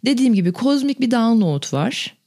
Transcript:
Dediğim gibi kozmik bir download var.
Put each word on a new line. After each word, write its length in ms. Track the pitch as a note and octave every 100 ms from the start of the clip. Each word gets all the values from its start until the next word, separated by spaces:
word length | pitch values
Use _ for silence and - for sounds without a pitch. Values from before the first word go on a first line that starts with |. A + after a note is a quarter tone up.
Dediğim 300 | A3+ C4 C4
gibi 180 | G#3 F3
kozmik 480 | F3 B3+ C#4+ C#4 C#4
bir 100 | B3+
download 640 | A#3+ A3+ A3+ F#3 C#3+ -
var. 440 | C3+ F3+ C#4+ - _